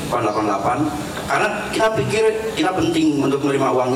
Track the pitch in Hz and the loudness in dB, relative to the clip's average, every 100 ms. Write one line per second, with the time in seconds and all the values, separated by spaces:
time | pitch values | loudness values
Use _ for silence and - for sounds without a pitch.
0 | - 120 110 104 - - 117 143 151 - | -4 -2 -2 -2 -2 0 0 0 -2 -4
1 | - - - 139 202 - - - 220 220 | -8 -8 -4 -2 -2 -4 -4 0 0 2
2 | 196 208 220 220 220 - 175 180 160 160 | 0 2 2 2 -2 -2 0 0 2 2
3 | 156 143 135 135 143 139 131 127 123 | 2 2 2 2 2 2 2 2 2